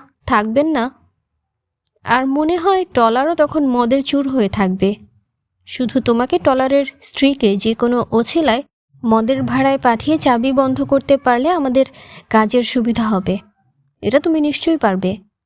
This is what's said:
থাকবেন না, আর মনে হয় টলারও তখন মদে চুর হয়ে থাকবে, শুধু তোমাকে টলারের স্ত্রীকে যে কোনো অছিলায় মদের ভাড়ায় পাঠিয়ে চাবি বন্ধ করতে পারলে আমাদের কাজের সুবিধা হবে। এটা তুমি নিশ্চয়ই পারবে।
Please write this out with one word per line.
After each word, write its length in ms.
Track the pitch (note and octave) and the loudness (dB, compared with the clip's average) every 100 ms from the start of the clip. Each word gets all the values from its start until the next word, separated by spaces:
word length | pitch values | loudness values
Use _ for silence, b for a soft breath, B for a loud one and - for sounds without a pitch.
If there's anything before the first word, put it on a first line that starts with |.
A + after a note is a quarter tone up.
| - _ - | -12 _ -2
থাকবেন 400 | A3+ A3 A#3+ D#4+ | 0 2 0 0
না, 240 | C#4+ B3+ _ _ _ _ _ _ _ _ _ _ _ | 0 -4 _ _ _ _ _ _ _ _ _ _ _
আর 220 | - B3 C4+ | -2 -2 0
মনে 300 | C#4 D#4 F4 | -2 -2 0
হয় 280 | F4+ F#4+ F4+ | 0 0 0
টলারও 400 | B3 A3+ A#3+ D4 | 0 2 2 -2
তখন 320 | E4+ D4 D#4 C4+ | 0 0 0 0
মদে 360 | A#3+ A#3 C4+ | 0 0 0
চুর 260 | C4+ C#4+ C4+ | 0 -2 -2
হয়ে 200 | C4 G3 | 0 -2
থাকবে, 460 | G#3 F#3 F#3+ F#3+ G#3 - _ _ _ _ _ - | 0 -2 0 -2 -4 -14 _ _ _ _ _ -16
শুধু 340 | - B3 C4 | -6 -2 -2
তোমাকে 380 | A#3+ A#3 B3+ F4 | 0 0 0 0
টলারের 480 | D4 C4 C4 C#4 C4+ - | 2 2 2 0 0 -8
স্ত্রীকে 540 | - - C#4 C#4 G#3 G3+ | -12 0 0 2 0 0
যে 180 | A3 | -2
কোনো 320 | A3+ A#3+ A#3+ - | -2 0 0 0
অছিলায় 520 | A3+ A#3 E4 D4 A#3 - _ _ - A3+ | -2 0 0 0 -2 -4 _ _ -6 0
মদের 360 | A3 A3+ C4+ | 0 0 -2
ভাড়ায় 360 | B3 C4 C4+ C4+ | -2 0 0 2
পাঠিয়ে 400 | B3+ A3+ D4 D#4 | 0 0 0 0
চাবি 340 | C#4 A#3+ C4+ | 2 2 0
বন্ধ 300 | C4+ C4 C4 | 0 0 -2
করতে 340 | C4+ C#4 C#4 C#4 | 0 0 2 2
পারলে 320 | B3+ A#3+ D4+ | 2 0 0
আমাদের 380 | F4+ C4+ B3+ C4 B B B B | 0 0 0 0 B B B B
কাজের 320 | A3 G#3+ B3 | 0 2 0
সুবিধা 460 | A3+ B3+ A#3 A3+ A3 | 0 -2 -2 -2 0
হবে। 300 | F#3+ F#3 F#3+ - _ _ _ _ - | -2 -2 -6 -8 _ _ _ _ -8
এটা 180 | G3+ C4+ | 0 0
তুমি 200 | E4 D#4+ | 0 0
নিশ্চয়ই 360 | D4 C#4+ E4 D#4+ | -2 -2 -2 0
পারবে। 400 | G#3+ F#3+ F#3+ G#3+ _ _ | 0 0 -4 -6 _ _